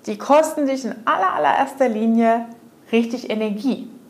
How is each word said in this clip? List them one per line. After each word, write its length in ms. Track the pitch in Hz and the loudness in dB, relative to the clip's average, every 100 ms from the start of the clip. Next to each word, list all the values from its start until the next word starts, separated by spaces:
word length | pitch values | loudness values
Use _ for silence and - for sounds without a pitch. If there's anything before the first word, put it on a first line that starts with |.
| - | -10
die 100 | 208 | -10
kosten 500 | - 294 311 311 277 | 4 4 4 0 -2
dich 180 | 262 | -2
in 100 | 233 - - | -6 -6 -2
aller, 280 | 311 381 | 0 0
allererster 540 | - 147 - 262 - 254 | 2 2 2 0 0 0
Linie 580 | 214 226 226 226 233 233 - - _ - | 2 2 4 4 2 -2 -16 -20 _ -2
richtig 380 | 233 226 240 - | 0 0 -6 -6
Energie 580 | 214 220 208 262 202 - - | -4 -4 -2 -4 -4 -8 -18